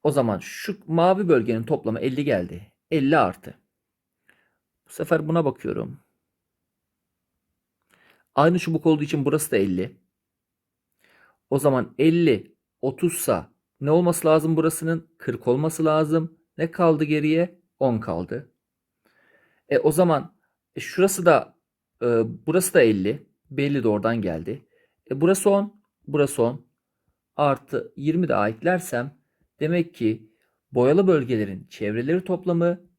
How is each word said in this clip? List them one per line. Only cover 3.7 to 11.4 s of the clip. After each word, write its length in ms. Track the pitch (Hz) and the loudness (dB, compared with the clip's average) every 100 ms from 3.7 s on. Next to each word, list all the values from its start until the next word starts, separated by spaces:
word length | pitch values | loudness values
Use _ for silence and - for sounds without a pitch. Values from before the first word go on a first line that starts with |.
| _ _ _ _ _ _ _ _ _ _ _ _ | _ _ _ _ _ _ _ _ _ _ _ _
Bu 40 | |
sefer 360 | - 160 160 151 | -10 -2 -2 0
buna 180 | 165 147 | -2 -2
bakıyorum. 540 | - - - 113 135 _ _ _ _ _ _ _ _ _ _ _ _ _ _ _ _ _ _ _ _ _ _ _ 135 | -6 -8 -8 -10 -14 _ _ _ _ _ _ _ _ _ _ _ _ _ _ _ _ _ _ _ _ _ _ _ 2
Aynı 240 | 156 180 | 2 2
çubuk 260 | 165 160 165 | -2 0 2
olduğu 180 | 151 | 0
için 220 | 147 151 139 | 0 -2 -2
burası 260 | 151 147 | -2 -2
da 60 | 113 | -2
elli. 400 | 98 90 95 - _ _ _ _ _ _ _ _ _ _ _ _ _ _ | 0 -2 -6 -12 _ _ _ _ _ _ _ _ _ _ _ _ _ _